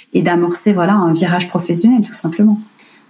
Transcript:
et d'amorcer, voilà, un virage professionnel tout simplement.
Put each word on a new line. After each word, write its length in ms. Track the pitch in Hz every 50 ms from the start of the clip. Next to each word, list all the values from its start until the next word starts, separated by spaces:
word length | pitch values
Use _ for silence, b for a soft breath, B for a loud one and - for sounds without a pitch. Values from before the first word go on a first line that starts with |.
| B B -
et 80 | 185
d'amorcer, 520 | 160 175 175 175 175 175 175 - - 214 196
voilà, 200 | 175 170 185 208
un 200 | 202 175 165 160
virage 360 | 165 185 165 175 180 180 -
professionnel 540 | - 170 - - 165 170 220 240 254 226 202
tout 100 | - -
simplement. 460 | - - 160 165 - 208 220 208 214 - - _ b b b b b b